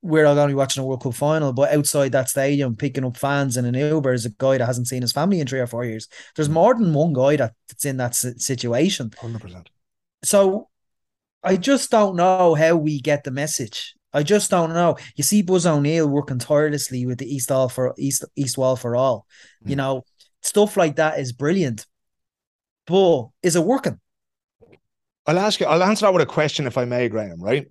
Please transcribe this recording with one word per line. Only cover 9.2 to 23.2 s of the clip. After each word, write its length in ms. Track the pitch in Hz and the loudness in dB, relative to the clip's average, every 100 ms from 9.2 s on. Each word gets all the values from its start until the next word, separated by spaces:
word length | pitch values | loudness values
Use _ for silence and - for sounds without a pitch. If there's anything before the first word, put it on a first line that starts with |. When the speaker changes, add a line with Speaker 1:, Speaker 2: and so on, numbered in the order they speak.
| 117 113 | -12 -12
Speaker 3:
percent. 300 | 98 90 - _ _ _ _ _ | -12 -20 -20 _ _ _ _ _
Speaker 1:
So 440 | - 202 196 196 - _ _ _ _ _ _ _ | 0 4 4 2 -8 _ _ _ _ _ _ _
I 140 | - 190 | -2 0
just 320 | 185 277 - | 2 0 2
don't 260 | 226 202 180 | 2 2 2
know 380 | 180 185 180 | 2 4 4
how 220 | 151 160 170 | 4 4 4
we 240 | 151 147 | 0 -4
get 240 | 139 147 | -2 -2
the 80 | 143 | -2
message. 640 | 131 151 - 113 - - _ _ | -6 -4 -4 -6 -10 -14 _ _
I 80 | 147 | -4
just 300 | 151 208 202 | 2 0 2
don't 220 | 185 165 | 0 0
know. 240 | 165 175 147 - - | 2 0 0 -8 -6
You 80 | |
see 180 | 143 208 | 0 2
Buzz 240 | 180 185 175 | 2 2 2
O'Neill 420 | 147 143 165 156 | 2 2 2 2
working 300 | 143 143 127 | 0 -2 -6
tirelessly 680 | - 147 151 147 - 127 123 | 0 2 2 -2 -6 -6 -6
with 100 | 123 | -6
the 160 | 131 | -6
East 180 | 139 123 | -6 -2
All 160 | 135 127 | 0 0
for 280 | - 127 - | 0 -4 -2
East, 280 | 139 - - - | -4 -4 -6 -6
East 240 | 135 127 | -6 0
Wall 160 | 131 127 | 0 0
for 200 | 123 120 | -2 0
All. 300 | 131 110 _ _ - _ 113 | 0 -2 _ _ -20 _ -6
You 80 | |
Speaker 3:
Mm. 40 | 139 | -4
Speaker 1:
know, 280 | 135 135 - _ _ _ | -2 -4 -8 _ _ _
stuff 360 | - 208 208 196 | -2 2 2 2
like 200 | 165 143 | 0 2
that 200 | 156 156 | 0 -2
is 120 | 131 | -8
brilliant. 560 | 120 143 196 147 107 - _ _ _ _ _ _ _ _ _ - | -4 -2 0 -2 -4 -12 _ _ _ _ _ _ _ _ _ -2
But 440 | 185 190 151 | 2 4 2